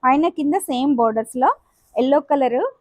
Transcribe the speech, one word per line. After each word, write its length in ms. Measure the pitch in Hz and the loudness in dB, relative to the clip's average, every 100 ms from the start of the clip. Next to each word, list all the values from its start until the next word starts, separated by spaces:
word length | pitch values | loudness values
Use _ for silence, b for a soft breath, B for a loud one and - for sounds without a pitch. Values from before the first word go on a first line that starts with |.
పైన 240 | 254 277 330 | 2 2 0
కింద 260 | 359 285 | -2 -2
సేమ్ 420 | 349 381 247 277 262 | -2 -2 -4 0 2
బోర్డర్స్లో 600 | 226 220 220 254 277 554 _ _ _ - | 2 0 -6 -2 -2 -2 _ _ _ -2
ఎల్లో 220 | 254 277 | 2 0
కలరు 520 | 285 285 254 240 523 - | 0 0 0 0 -4 -6